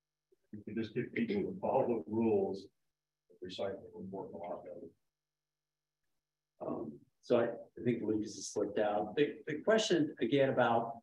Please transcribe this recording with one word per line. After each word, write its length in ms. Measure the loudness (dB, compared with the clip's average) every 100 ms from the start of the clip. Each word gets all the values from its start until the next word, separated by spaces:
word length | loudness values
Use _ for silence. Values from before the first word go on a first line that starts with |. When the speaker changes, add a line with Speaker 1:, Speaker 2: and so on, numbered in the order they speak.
| _ _ _ _ -16
Speaker 1:
If 60 | -14 -8
you 160 | -6
just 120 | -4 -4
get 180 | -4
people 280 | -2 0 0 -2
to 80 | -4
follow 280 | 0 2 2
the 240 | 0 0
rules, 540 | 2 4 4 2 -4 -10 _ _ _ _ _ _ -14
recycling 480 | -10 -4 -4 -4 -12
will 100 | -12 -10
work 180 | -10 -10
a 40 | -10
lot 260 | -8 -10
better. 240 | -10 -14 -16 _ _ _ _ _ _ _ _ _ _ _ _ _ _ _ _ -10 -6
Speaker 2:
Um, 260 | -6 -8 -12 _ _
so 160 | 2 4
I, 80 | 4
I 380 | -2 -12 -4
think 200 | 0 0
Lucas 320 | 0 -2 -2 -8
has 120 | -6
slipped 320 | -2 0 2
out. 360 | 2 2 0 2
The, 200 | 0 0 -8
the 80 | -2
question 600 | 4 4 4 2 2 0
again 280 | 2 4 4
about, 440 | 6 4 4 0 -8